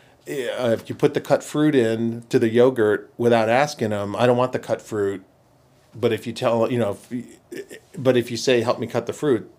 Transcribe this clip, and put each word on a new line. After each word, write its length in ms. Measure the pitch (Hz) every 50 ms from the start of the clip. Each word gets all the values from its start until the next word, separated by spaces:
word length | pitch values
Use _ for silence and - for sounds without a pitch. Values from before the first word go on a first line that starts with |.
| _ _ _ _ _ 131
eh, 180 | 147 139 120
uh, 220 | 113 104 113 127 117
if 180 | 110 - - -
you 60 | 113
put 180 | - - -
the 80 | - 131
cut 220 | - - 143 -
fruit 320 | - - - 151 151 151 139
in 480 | 127 117 113 113 113 117 117 117 117 117 -
to 100 | - 127
the 100 | 117 113
yogurt 600 | 110 120 120 135 131 120 107 107 107 - - - _ -
without 300 | 117 117 117 113 110 110
asking 420 | 120 131 151 151 - - 120 104
them, 240 | 104 101 101 101 101
"I 120 | 101 120
don't 100 | 127 123
want 160 | 120 127 127
the 80 | - -
cut 200 | - - 110 -
fruit." 440 | - - 113 104 101 98 101 98 - _ _ _ _ _ _ _ _ _ _ _ _ _
But 200 | _ 113 117 120
if 120 | 113 - -
you 80 | 120
tell, 380 | - - 131 120 117 113 113 -
you 80 | 127 120
know, 180 | 110 101 98 - - -
if, 680 | 120 123 117 - - - _ _ - - - - - - _ _ - -
but 180 | 123 131 120
if 140 | 120 117 -
you 60 | 120
say, 240 | 110 - 139 127 117
"Help 180 | 110 123 - -
me 80 | 117
cut 200 | 110 - 120 -
the 60 | -
fruit," 380 | - - 151 147 120 104 92 - -